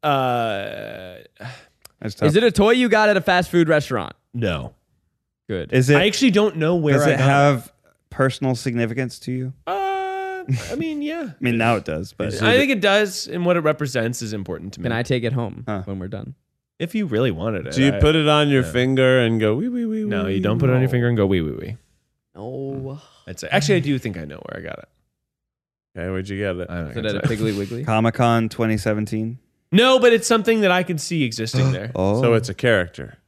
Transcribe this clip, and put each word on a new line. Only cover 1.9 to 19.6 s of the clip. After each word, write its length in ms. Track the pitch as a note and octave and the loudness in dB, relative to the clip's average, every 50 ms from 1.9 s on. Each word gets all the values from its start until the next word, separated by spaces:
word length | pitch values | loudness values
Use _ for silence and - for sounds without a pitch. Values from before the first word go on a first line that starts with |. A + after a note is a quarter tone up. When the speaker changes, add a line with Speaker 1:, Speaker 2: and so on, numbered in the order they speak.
| _ _ | _ _
Speaker 2:
That's 140 | - A2 - | -10 -10 -6
tough. 120 | - - D3+ | 0 0 4
Speaker 3:
Is 80 | D3+ | 4
it 60 | G3+ A#3 | 4 4
a 60 | A#3 | 4
toy 220 | - - G3+ G#3+ A#3+ | 4 4 4 6 6
you 160 | B3+ B3+ A#3 | 4 4 4
got 200 | G3+ G#3+ G#3+ G#3+ | 4 4 4 4
at 80 | G#3 | 4
a 40 | F#3+ | 2
fast 300 | - - F#3 F3+ F3 - | 2 2 2 2 2 2
food 180 | - F3 E3+ D#3 | 2 2 4 4
restaurant? 460 | D#3+ D3+ C#3+ - C3 A2 E2+ - - _ _ _ _ | 4 2 2 -2 -4 -6 -6 -6 -12 _ _ _ _
Speaker 1:
No. 400 | A#2+ A2+ G2 E2+ D2+ C2 A1+ _ _ _ _ _ _ _ _ _ _ _ _ _ _ _ - | -4 -2 -2 -2 -4 -6 -10 _ _ _ _ _ _ _ _ _ _ _ _ _ _ _ -8
Speaker 3:
Good. 240 | G#2+ F#2 D#2+ - - | -8 -8 -6 0 2
Speaker 2:
Is 180 | B2+ B2+ B2+ | 2 4 6
it, 60 | D3 | 6
Speaker 1:
I 100 | C#3+ F3 | 4 4
actually 240 | G#3+ G3+ - C4+ B3+ | 2 2 2 2 2
don't 260 | F3+ G#3 G#3 G#3+ - | 4 4 2 2 0
know 200 | D#3+ D#3 D#3 F3+ | -2 -2 0 0
where 180 | F3 D#3 D3 C#3 | 0 2 2 2
Speaker 2:
does 120 | C#3+ D3 | 4 4
Speaker 1:
I 40 | D3+ D3 | 4 2
Speaker 2:
it 60 | C#3 | 4
Speaker 1:
got 20 | |
it. 40 | C3+ | 4
Speaker 2:
have 480 | C3+ C#3 C#3+ C#3+ C#3+ C#3 A#2+ G#2+ - _ _ _ _ _ _ _ _ | 4 4 6 6 4 4 2 -2 -10 _ _ _ _ _ _ _ _
personal 440 | - - C3+ C3 B2 - C#3 C3+ C3 | -2 0 0 0 0 -2 -2 -2 -2
significance 640 | A#2 - C3+ A#2 A#2 A#2 A2 A2+ B2 C3 A#2+ - - | -2 -4 -4 -2 -2 -2 -2 -2 -4 -6 -6 -8 -12
to 120 | - - B2+ | -10 -8 -8
you? 200 | B2+ B2+ C3 C3+ _ _ | -6 -8 -10 -12 _ _
Speaker 1:
Uh, 760 | - F#4 G4 F#4+ F#4+ F#4+ F#4+ F#4+ F#4+ F#4+ F#4+ F#4+ F#4+ F#4+ F#4+ F#4 - C3 A#2 - - | -8 -6 -4 -4 -4 -4 -4 -6 -6 -8 -8 -8 -10 -10 -12 -6 -4 -4 -4 -4 -8
I 40 | - | -8
mean, 260 | C4+ E4 D#4+ D#4 D4 C#4+ | -6 -6 -6 -6 -6 -6
yeah. 200 | D4 D#4+ E4+ D#4 | -6 -6 -8 -10
Speaker 2:
<laughs> 80 | A3+ | -12
I 40 | C#3+ _ | -10 _
mean, 180 | - B2 A#2 A2+ | -4 -2 -2 0
now 180 | A2+ A#2 A#2+ | 0 0 0
it 80 | G2+ - | -2 -2
does, 280 | - D#2 D#2 F#2+ - - | -6 -8 -8 -8 -10 -10
but 160 | _ F2+ D2+ | _ -8 -8
Speaker 4:
Is 140 | - - - | -4 -2 0
Speaker 1:
I 120 | G#3+ A#3+ | 2 4
Speaker 4:
it 40 | C4 | 4
Speaker 1:
think 120 | C#4+ C4+ C4+ | 2 2 0
it 80 | G3+ | 0
does, 460 | F3 G3+ G3 G#3 G#3+ G3 F#3 - - - | 2 2 2 2 0 0 -4 -10 -10 -8
and 160 | - F3+ F3 | -6 -2 0
what 120 | F3 F3+ | 2 2
it 40 | F3 | 2
represents 640 | D#3 D#3 - - D3+ C#3 B2 B2+ A2+ A#2 B2 - A#2+ | 2 0 0 0 -4 -4 -2 -2 -2 -2 -4 -6 -8
is 100 | G#2+ G#2+ | -8 -6
important 400 | G#2 F#2+ F2+ F2+ D2 D#2+ G2 - | -8 -6 -8 -8 -10 -10 -14 -12
to 60 | - | -6
me. 40 | F2 | -6
Speaker 3:
Can 80 | A#2+ A#2 | -4 -2
I 100 | A2+ A#2+ | -2 -2
take 220 | - C3+ B2 A2+ | -2 -2 -2 0
it 80 | A2+ C3+ | -2 -2
home 320 | B2+ A#2 G#2 - - A#2+ | -2 -4 -6 -8 -10 -8
Speaker 2:
Huh. 160 | A#2 G#2+ G2 F#2 | -8 -6 -6 -6
Speaker 3:
when 140 | G2 G2 F#2+ | -8 -8 -8
we're 100 | F2+ F2+ | -8 -10
done? 260 | - G2+ G#2 B2+ C3+ _ _ _ _ _ _ _ _ _ | -10 -10 -12 -12 -14 _ _ _ _ _ _ _ _ _
Speaker 1:
If 160 | E3 E3+ - | -8 -6 -4
you 100 | A3 G#3 | -4 -4
really 240 | D#3+ A2 G#2+ C3 B2+ | 0 0 2 2 2
wanted 360 | F#2 D#2 F2+ A2+ A2 F#2 C#2 | 0 -2 -4 -4 -4 -4 -6
it, 80 | C2 D2 | -4 0
Speaker 4:
Do 80 | A#2+ C3 | 2 2
you 100 | C#3 - | 2 4
Speaker 1:
I 80 | G2+ | 4
Speaker 4:
put 160 | - D3 D#3 | 4 4 4
it 100 | D#3+ D3+ | 4 4
on 220 | D3+ D3+ D3+ D3+ D3 | 4 4 4 4 4
your 140 | C#3 C3 B2 | 4 2 2
Speaker 1:
yeah. 100 | E2 - | 2 0
Speaker 4:
finger 460 | B2 B2+ C3 C3+ C3 C3 B2+ B2+ C3 | 0 2 2 4 4 4 6 6 6
and 180 | A#2+ A2+ A2+ A2+ | 4 4 2 2
go, 160 | A2 G#2+ G#2+ | 2 2 2
"Wee, 140 | C3 | 2